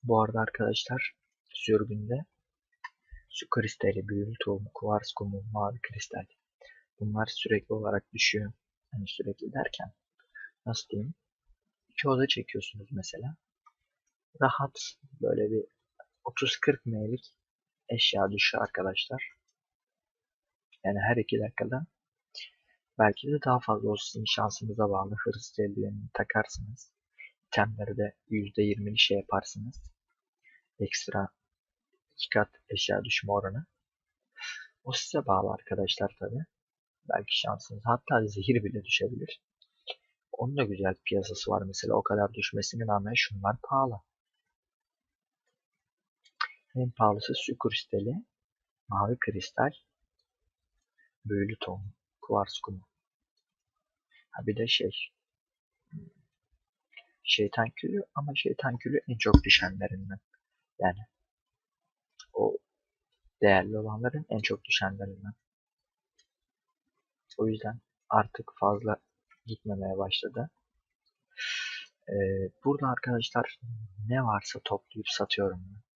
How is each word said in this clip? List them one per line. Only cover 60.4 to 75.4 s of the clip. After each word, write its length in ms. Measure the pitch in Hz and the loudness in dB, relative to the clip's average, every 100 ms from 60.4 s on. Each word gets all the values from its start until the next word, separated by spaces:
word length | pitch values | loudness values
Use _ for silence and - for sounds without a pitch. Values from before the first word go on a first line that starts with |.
| _ _ _ _ | _ _ _ _
Yani 220 | 90 95 113 _ _ _ _ _ _ _ _ _ _ _ - | 0 0 -10 _ _ _ _ _ _ _ _ _ _ _ -10
o 260 | - - - _ _ _ _ _ _ _ _ | 0 0 0 _ _ _ _ _ _ _ _
değerli 360 | 104 95 95 107 | 6 6 4 -2
olanların 480 | 107 107 120 151 156 | -4 -2 -2 -2 -4
en 120 | 110 | -2
çok 240 | 104 101 | -2 -4
düşenlerinden. 680 | - - 98 98 98 95 101 107 _ _ _ _ _ _ _ _ _ _ _ _ _ _ _ _ _ _ _ - | -2 0 0 -4 -8 -8 -12 -14 _ _ _ _ _ _ _ _ _ _ _ _ _ _ _ _ _ _ _ -2
O 100 | 110 | 0
yüzden 320 | 110 107 113 _ _ _ | 0 -4 -8 _ _ _
artık 440 | 110 107 - - - | 4 4 -2 -16 2
fazla 360 | 98 104 110 107 _ _ _ _ - | 2 4 0 -2 _ _ _ _ -12
gitmemeye 520 | 110 107 98 95 95 | -10 -6 -4 -4 -2
başladı. 520 | 98 - - 117 143 _ _ _ _ _ _ _ _ - - - - - - _ - | -2 -2 -4 -6 -8 _ _ _ _ _ _ _ _ -10 -8 -6 -6 -10 -14 _ -4
Ee, 60 | 101 95 98 95 _ | 0 2 2 -2 _
burada 240 | 139 139 135 | 0 2 2
arkadaşlar 720 | 123 127 120 117 120 117 - 117 113 110 95 104 | -2 0 -2 0 0 -2 -6 -12 -10 -12 -8 -2
ne 160 | 127 | 0
varsa 360 | 123 104 - - | 2 0 -2 -10
toplayıp 440 | - 101 _ - 107 | -4 -4 _ -10 -6
satıyorum 520 | - 104 - | -2 -2 2